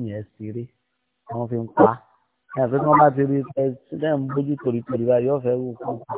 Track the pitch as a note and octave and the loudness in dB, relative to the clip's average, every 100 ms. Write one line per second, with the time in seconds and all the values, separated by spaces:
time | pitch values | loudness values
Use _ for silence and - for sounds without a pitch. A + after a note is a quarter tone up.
0 | A2+ G#2 G#2+ - G#2+ A#2 B2 _ _ _ | -6 -8 -12 -14 -10 -10 -12 _ _ _
1 | _ _ - A#2 A#2 A#2+ A2+ - A2+ A#2 | _ _ -10 -8 -4 -4 -2 4 4 4
2 | _ _ _ _ _ C#3 B2 C#3 D3+ D3+ | _ _ _ _ _ -2 0 2 2 6
3 | D3 C3 C#3 C#3 B2+ - C3+ B2 - E3 | 6 4 0 0 -2 -2 -2 -4 -12 -4
4 | D#3 C#3+ C3+ C#3 C#3+ C#3+ B2+ A#2+ - A#2+ | -2 0 -2 -2 -2 -2 -2 -2 -2 -2
5 | A#2 B2 B2+ C#3+ B2 B2+ B2+ A#2 A#2+ A2+ | 2 4 2 0 0 -2 -4 -8 -8 -8
6 | - | -8